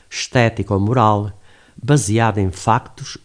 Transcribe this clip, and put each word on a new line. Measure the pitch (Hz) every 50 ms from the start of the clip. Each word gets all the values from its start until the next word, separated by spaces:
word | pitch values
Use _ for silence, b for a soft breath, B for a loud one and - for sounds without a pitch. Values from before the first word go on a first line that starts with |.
| b
estética | b - - - - - 127 117 113 - - 95 -
ou | 101 95
moral, | 101 107 127 127 110 107 104 101 104 98 92 b b b b b b b b b
baseado | - 117 147 143 101 101 107 113 113 110 101
em | 104 95 92
factos | 87 - - 117 110 123 - - - - 139 - - - _